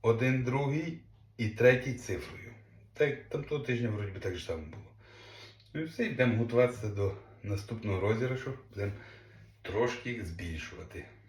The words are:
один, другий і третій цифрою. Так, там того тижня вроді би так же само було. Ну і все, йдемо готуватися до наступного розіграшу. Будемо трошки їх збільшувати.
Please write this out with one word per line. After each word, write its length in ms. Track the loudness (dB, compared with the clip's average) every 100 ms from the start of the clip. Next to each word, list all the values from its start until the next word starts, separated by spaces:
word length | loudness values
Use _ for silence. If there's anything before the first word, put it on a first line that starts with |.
один, 420 | 6 6 6 4
другий 580 | 2 2 2 0 -2 -8 -14 -20 -20 -4
і 120 | -2
третій 440 | 8 8 8 2
цифрою. 600 | -6 -4 -6 -6 -12 -14 -18 -20 -20 -20
Так, 360 | 2 2 2 -6
там 140 | -6
того 200 | -2 -4
тижня 260 | 0 0 0
вроді 220 | -2 -4
би 80 | -4
так 160 | -4 -4
же 100 | -6
само 160 | -6
було. 220 | -6 -14 -16 -20 -20 -20 -20 -20 -20 -20 -10
Ну 100 | -6
і 20 | -6
все, 200 | -2 -2
йдемо 320 | 2 4 4
готуватися 500 | 2 4 4 2 -6
до 300 | 0 -2 -2 -14 -12
наступного 560 | -6 -6 -4 -6 -2 0
розіграшу. 540 | 2 2 0 -2 -6 -10 -12
Будемо 220 | -6 -6 -6 -14 -20 -20 -20 -20 -14
трошки 480 | -4 0 0 0 -6
їх 160 | -6 -6
збільшувати. 800 | -6 -6 -6 -8 -12 -12 -12 -14 -20